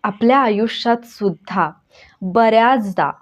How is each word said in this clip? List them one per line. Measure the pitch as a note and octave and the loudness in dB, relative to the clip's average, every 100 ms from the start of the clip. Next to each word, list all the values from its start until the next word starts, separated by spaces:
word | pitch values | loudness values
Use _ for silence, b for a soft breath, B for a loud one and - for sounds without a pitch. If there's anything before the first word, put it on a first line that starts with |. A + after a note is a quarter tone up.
आपल्या | G#3+ G3+ A#3 C4+ | -6 -2 2 2
आयुष्यात | B3+ G#3 A3 - A#3+ A#3 A#3 | 2 0 -2 -4 -2 -2 -4
सुद्धा | - G3+ E3 - F#3+ D#3+ - _ b b b | -6 -4 -4 -8 -4 -4 -6 _ b b b
बऱ्याचदा | F#3 G3 A3+ A3 A#3 C4 G3+ F3+ C#3+ - | -4 0 2 4 2 0 -2 -4 -4 -4